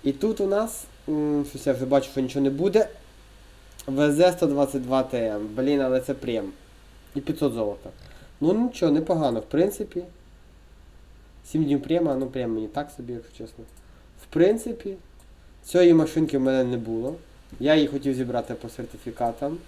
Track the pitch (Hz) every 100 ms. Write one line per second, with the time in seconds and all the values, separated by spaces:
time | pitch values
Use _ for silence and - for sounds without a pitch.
0 | 139 139 214 220 196 196 226 - - -
1 | - 151 151 147 143 135 - 120 127 139
2 | 135 - 131 139 139 139 185 202 214 -
3 | - - - - - - - - - 135
4 | 147 143 180 170 160 139 139 139 123 131
5 | 131 123 113 104 107 110 131 143 135 127
6 | 127 - 120 117 98 - - - - -
7 | - 143 135 151 143 113 104 101 - -
8 | - - - - 151 208 240 - 170 147
9 | 160 170 147 113 - 143 190 202 208 180
10 | 170 - - - - - - - - -
11 | - - - - - 156 151 143 139 165
12 | 165 135 131 127 120 110 107 143 143 -
13 | 123 120 117 - 113 - 117 - - -
14 | - - - 156 180 226 240 220 196 190
15 | - - - - - - - 175 175 165
16 | 156 160 156 139 131 131 123 123 113 113
17 | 127 165 - - - - 135 156 143 139
18 | 131 127 123 120 117 117 117 - 117 107
19 | - 113 117 117 143 170